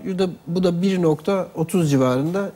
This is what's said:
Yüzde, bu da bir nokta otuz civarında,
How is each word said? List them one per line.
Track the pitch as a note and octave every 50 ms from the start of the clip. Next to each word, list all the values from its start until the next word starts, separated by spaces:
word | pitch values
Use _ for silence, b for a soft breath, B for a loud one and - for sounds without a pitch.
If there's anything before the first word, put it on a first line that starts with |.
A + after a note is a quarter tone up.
| -
Yüzde, | F#3+ F#3+ F3+ F#3+ F3+ D#3 - - E3
bu | E3 F#3 F#3
da | F3+ E3+ E3+
bir | F#3 G3 F#3+ F3+
nokta | F3 D#3+ D3+ D3 - G#3 G3 F#3+ F3 - -
otuz | E3+ D#3+ D#3+ - - E3 D3
civarında, | C#3 C3 C3 B2+ B2+ C3 C#3 D#3+ F3+ G3 G3 G3 -